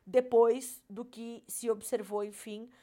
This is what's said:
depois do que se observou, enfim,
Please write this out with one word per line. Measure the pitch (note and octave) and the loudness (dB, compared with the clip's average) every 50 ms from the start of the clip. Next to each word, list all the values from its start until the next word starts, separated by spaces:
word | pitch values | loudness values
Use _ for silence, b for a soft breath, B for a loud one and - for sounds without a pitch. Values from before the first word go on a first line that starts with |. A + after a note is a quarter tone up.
| B | B
depois | F#3+ F#3 B3+ B3+ B3+ A#3+ A3+ A#3 A#3 A#3+ C4 C4 - - - _ - | 0 2 2 4 6 6 6 8 6 4 2 -4 -10 -14 -16 _ -14
do | G3 G#3+ B3 | -14 -14 -14
que | B3 - A3 A#3 A#3 A#3 - - | -14 -14 -14 -14 -14 -14 -14 -14
se | - - - A#3+ A3+ | -12 -10 -4 -2 -2
observou, | A3 G#3 G#3+ - C4 G#3 G#3 F#3+ G#3 G#3 G#3 | -2 -2 -2 -4 -4 -4 -4 -4 -4 -4 -4
enfim, | G#3 G3+ - - A3+ G#3 G#3+ A#3 B3+ b b | -6 -10 -12 -12 -12 -12 -12 -12 -16 b b